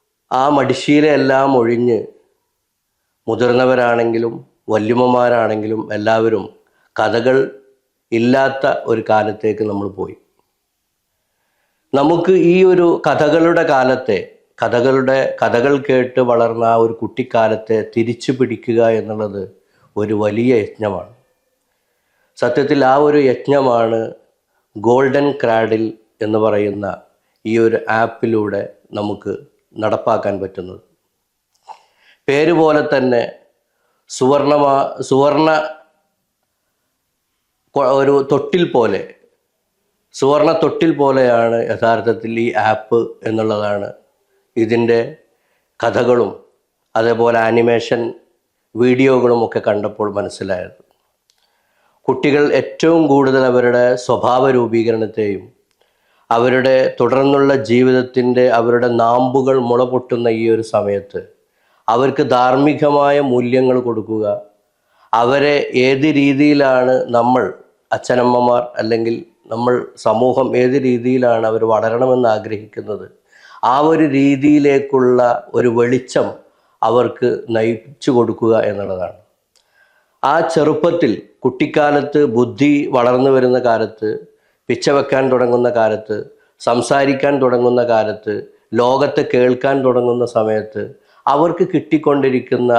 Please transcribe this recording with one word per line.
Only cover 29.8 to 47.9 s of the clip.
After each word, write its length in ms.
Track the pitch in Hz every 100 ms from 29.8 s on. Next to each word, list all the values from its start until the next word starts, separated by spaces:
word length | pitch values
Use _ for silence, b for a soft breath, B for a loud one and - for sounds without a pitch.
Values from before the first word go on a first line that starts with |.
| 107 107 - 110 104 101
പറ്റുന്നത്. 420 | 95 - 90 92 _ _ _ _ _ _ _ _ B B B B B B -
പേര് 260 | 139 160
പോലെ 300 | 165 160 151 123
തന്നെ 380 | 143 127 120 - - _ _ _ _ _ _ -
സുവർണമാ-, 800 | - 131 143 135 147 143 135 - - 131
സുവർണ 420 | 135 143 143 156 156 151 - _ _ _ _ _ _ _ _ _ _ _ _ _ _ _ _ _ _ _ 143
കൊ-, 160 | 131 135
ഒരു 140 | 135 143 135
തൊട്ടിൽ 360 | 143 - 180 170
പോലെ, 300 | 131 113 95 - - _ _ _ _ _ _ _ _ _ -
സുവർണ 340 | 135 147 151 160
തൊട്ടിൽ 300 | 151 - 165
പോലെയാണ് 640 | 143 139 131 127 117 117 117 117
യഥാർത്ഥത്തിൽ 640 | 107 113 113 104 110 113 113
ഈ 80 | 117 107
ആപ്പ് 380 | 107 107 - 117 113 -
എന്നുള്ളതാണ് 640 | 113 110 110 104 104 101 101 - _ _ _ _ _ -
ഇതിൻ്റെ 440 | 110 117 117 117 123 156 _ _ _ _ _ -
കഥകളും 520 | 117 - 120 123 104 - - _ _ _ _ 113
അതേപോലെ 420 | 117 117 117 117
ആനിമേഷൻ 640 | 113 117 117 117 113